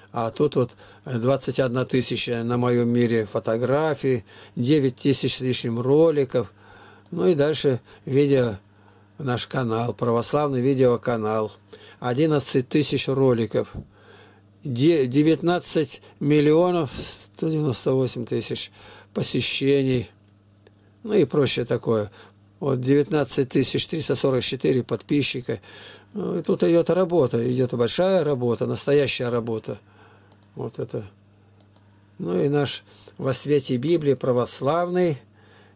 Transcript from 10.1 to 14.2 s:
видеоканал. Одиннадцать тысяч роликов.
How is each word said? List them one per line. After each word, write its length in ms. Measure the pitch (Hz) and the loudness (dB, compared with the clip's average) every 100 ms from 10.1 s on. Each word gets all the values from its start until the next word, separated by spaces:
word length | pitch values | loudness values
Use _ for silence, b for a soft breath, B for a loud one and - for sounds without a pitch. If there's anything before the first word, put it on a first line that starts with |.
| 117 117 147 147 131 | 0 0 0 0 0
видеоканал. 880 | 131 131 123 120 - 120 107 110 107 - - B B B | 2 4 4 2 -2 -2 -2 -2 -4 -8 -20 B B B
Одиннадцать 680 | 123 123 160 147 - 139 127 | -4 0 2 0 0 -2 0
тысяч 380 | 151 139 135 - | 0 0 -2 -2
роликов. 680 | 135 131 117 110 123 107 - - B B B | 2 2 2 0 -2 -4 -8 -18 B B B